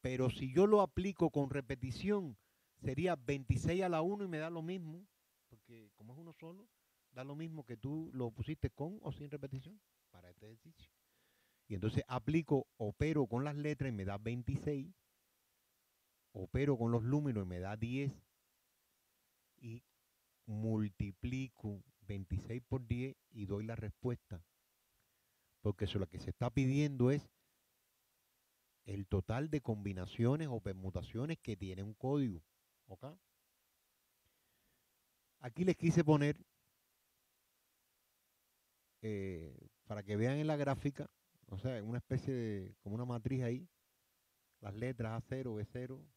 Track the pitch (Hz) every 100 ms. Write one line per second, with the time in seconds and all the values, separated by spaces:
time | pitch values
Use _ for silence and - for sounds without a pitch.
0 | 131 127 127 - 135 131 202 214 190 -
1 | 185 190 165 147 139 139 127 135 131 -
2 | 190 208 170 107 _ _ _ _ - 131
3 | 180 160 123 143 131 123 156 175 185 165
4 | 165 208 196 160 156 170 160 190 165 160
5 | 196 _ _ _ _ 117 _ 117 107 _
6 | 107 131 170 156 160 185 233 _ _ _
7 | _ 127 135 143 165 160 143 117 135 156
8 | 160 131 120 - 120 151 - - 147 214
9 | 156 139 147 143 139 131 135 208 _ _
10 | _ 90 87 90 107 113 - 165 - _
11 | _ _ _ _ _ _ _ 101 104 110
12 | - 127 117 160 160 139 - _ 104 -
13 | 147 156 127 120 143 147 147 147 135 110
14 | 95 101 110 120 123 139 - 143 147 -
15 | _ _ _ _ _ _ _ _ _ _
16 | _ _ _ - 92 127 143 131 117 120
17 | 113 143 147 110 92 90 92 107 117 127
18 | 139 135 _ _ _ _ _ _ _ _
19 | _ _ _ _ _ _ 120 117 _ _
20 | _ _ _ _ - 107 110 110 107 -
21 | 101 92 120 131 131 _ 107 101 - _
22 | 98 101 95 95 - 117 123 131 120 120
23 | 131 131 _ 113 98 101 110 113 107 -
24 | 127 120 _ 87 - _ _ _ _ _
25 | _ _ _ _ _ _ 107 101 95 101
26 | 95 - - - 120 131 131 135 147 135
27 | 123 143 - _ _ _ _ _ _ _
28 | _ _ _ _ _ _ _ _ - 98
29 | 98 101 - 113 156 151 - 107 101 92
30 | 90 - 117 147 160 120 104 95 95 90
31 | 80 110 143 165 - 104 98 92 98 107
32 | 131 147 131 87 - _ _ _ _ 95
33 | 131 180 _ _ _ _ _ _ _ _
34 | _ _ _ _ _ _ _ _ _ _
35 | _ _ _ _ 127 113 185 175 170 165
36 | 151 151 143 147 - _ _ _ _ _
37 | _ _ _ _ _ _ _ _ _ _
38 | _ _ _ _ _ _ _ _ _ _
39 | 110 104 98 87 80 64 - _ _ 104
40 | 98 104 117 143 156 151 143 135 143 139
41 | 143 _ _ _ - 95 123 123 104 120
42 | - 127 - 127 113 104 95 101 - 107
43 | 123 120 110 131 123 127 180 _ _ _
44 | _ _ _ _ _ _ 101 101 123 123
45 | 113 113 - 131 127 107 107 123 127 131
46 | 151